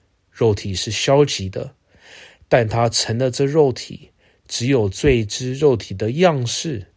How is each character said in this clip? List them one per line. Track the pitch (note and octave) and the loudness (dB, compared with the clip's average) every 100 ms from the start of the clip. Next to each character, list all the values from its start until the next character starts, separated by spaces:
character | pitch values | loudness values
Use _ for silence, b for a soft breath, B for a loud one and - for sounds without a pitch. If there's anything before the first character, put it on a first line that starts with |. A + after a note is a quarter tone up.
| _ _ _ | _ _ _
肉 | - A#2 | 0 0
体 | G2 G2+ | 0 -4
是 | F2+ - | -6 -6
消 | - - C#3+ C#3+ | -2 2 4 4
极 | - F#2+ | 0 -8
的， | - C#3 - B B B B B B _ | -8 -10 -14 B B B B B B _
但 | C3+ G#2+ | 2 2
他 | A#2 A#2 | 0 0
成 | - - A2+ | 0 -2 -2
了 | C3 | -2
这 | B2+ C#3 | 0 0
肉 | D#3 C#3 | 4 2
体， | - - - - b b b - | 0 -10 -16 -20 b b b -12
只 | - A#2+ | -4 0
有 | C3 G2+ | 2 0
罪 | - D3 A#2+ G#2+ | 0 2 2 0
之 | - B2+ C3+ | -6 -8 0
肉 | D3 A2+ | 2 2
体 | - | -2
的 | F#2+ G#2+ | -6 -4
样 | D3 F3+ C#3 A#2+ | 2 2 2 -2
式， | - - A2 - | -4 -6 -8 -12